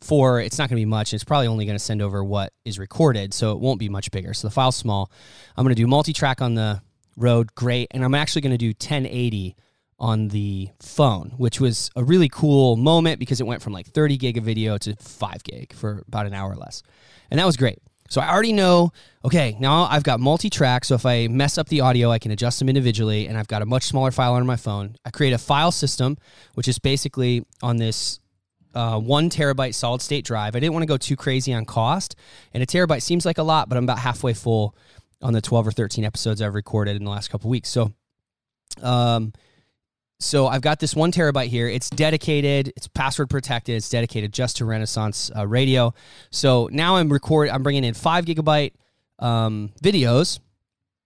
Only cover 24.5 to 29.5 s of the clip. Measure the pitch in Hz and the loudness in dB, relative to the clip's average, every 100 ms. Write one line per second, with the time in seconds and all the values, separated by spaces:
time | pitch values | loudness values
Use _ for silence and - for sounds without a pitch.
24.5 | 120 117 101 101 113 123 - 143 117 - | -2 -4 -6 -6 -10 -16 -2 0 0 0
25.5 | 143 170 - 135 - 127 147 _ - - | 2 2 0 -2 0 -2 -2 _ -20 -14
26.5 | - 127 123 131 143 139 - 123 120 - | -6 -4 -2 0 -2 -2 -2 0 0 -4
27.5 | _ 123 117 113 - - - _ _ _ | _ -4 -2 -2 -2 -6 -8 _ _ _
28.5 | _ _ 123 117 110 113 143 165 156 147 | _ _ -6 -2 -2 2 2 2 0 0